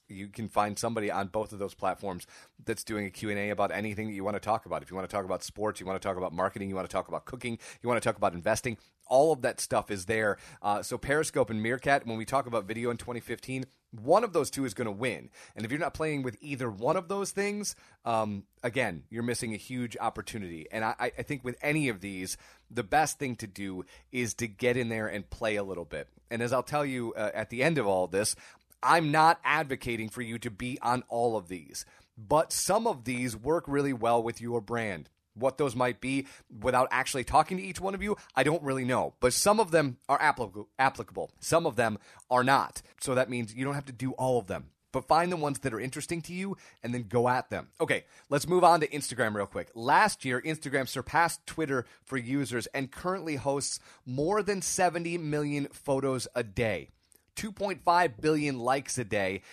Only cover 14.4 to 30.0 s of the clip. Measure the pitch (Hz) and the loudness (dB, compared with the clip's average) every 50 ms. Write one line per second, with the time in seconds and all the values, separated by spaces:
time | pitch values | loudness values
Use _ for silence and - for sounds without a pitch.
14.4 | 127 - - 139 135 120 - 120 120 107 98 101 131 123 92 69 62 - _ - | 0 0 -2 -2 -4 -4 -2 -4 -4 -4 -2 -2 -2 -2 -2 -4 -8 -16 _ -20
15.4 | - - - 104 110 110 139 151 170 139 - - 156 156 147 139 127 123 110 - | -20 -18 -10 -10 -6 -6 -4 -2 -4 -4 -2 -4 -4 -2 -2 -2 -4 -6 -8 -10
16.4 | - 147 143 120 131 117 101 95 120 143 165 190 175 165 196 196 196 - - 196 | -10 -10 -8 -6 -6 -6 -6 -2 0 0 0 0 -2 -4 -4 -4 -4 -4 -4 -2
17.4 | 202 202 208 208 202 - - _ - - _ _ - 120 117 110 110 104 101 101 | -2 -2 -2 -4 -6 -8 -8 _ -18 -20 _ _ -4 0 0 0 0 -2 -4 -8
18.4 | - _ _ _ - 120 113 135 120 101 85 76 - _ 107 117 117 123 117 - | -10 _ _ _ -6 -4 0 0 0 0 -2 -8 -12 _ -8 -4 -2 -2 -2 -4
19.4 | 131 113 107 95 - - 127 123 120 113 - - 117 110 - 113 98 - 113 110 | -4 -6 -6 -8 -8 -8 -6 -6 -6 -6 -6 -2 -4 -2 -2 -4 -10 -8 -8 -8
20.4 | 95 87 85 80 76 - 98 110 110 110 - - 120 123 - - 120 - 147 127 | -8 -8 -10 -12 -12 -8 -4 -2 -2 -2 -2 -2 -4 -4 -4 -6 -6 -6 -6 -6
21.4 | - 127 123 - 139 147 151 156 143 127 107 87 98 101 98 92 95 92 - - | -6 -8 -8 -4 -2 0 0 2 0 0 -2 -4 -6 -8 -6 -6 -6 -6 -8 -10
22.4 | - - - _ _ _ 113 120 107 90 143 151 156 143 - - 147 127 120 - | -12 -20 -20 _ _ _ -6 -6 -2 2 2 2 2 2 -2 -4 -6 -6 -4 -6
23.4 | 117 101 92 104 101 95 92 90 - - - - _ _ 131 123 120 107 - - | -10 -12 -8 -8 -6 -6 -6 -8 -10 -12 -16 -20 _ _ -4 -2 -2 -2 -2 -4
24.4 | 120 110 98 - 120 120 123 131 123 113 113 110 107 98 95 101 92 - - - | -6 -6 -4 0 2 2 2 2 0 -2 -2 -2 -2 -4 -4 -6 -8 -10 -10 -4
25.4 | 117 110 107 101 98 95 90 87 82 - 78 73 71 _ _ - _ - 117 113 | -2 0 0 0 -2 -4 -6 -8 -8 -8 -10 -10 -10 _ _ -20 _ -8 -4 -4
26.4 | 120 117 131 127 - - 147 151 147 139 131 123 117 113 - 107 107 101 - 110 | -2 0 0 0 0 0 -2 0 0 0 -2 -4 -4 -4 -4 -2 -4 -2 -2 -4
27.4 | 110 - 117 120 135 165 165 139 110 98 95 92 92 82 90 98 107 - - - | -6 -4 -2 2 2 4 4 4 2 4 4 2 2 2 2 0 0 0 -2 -6
28.4 | - - - _ _ _ _ - - 131 156 175 160 147 147 156 156 165 156 - | -10 -20 -20 _ _ _ _ -2 4 4 6 6 6 4 4 6 6 6 6 4
29.4 | - 131 147 160 151 131 131 - - 123 117 110 | 2 2 2 2 0 -2 -4 -4 -2 -4 -2 -2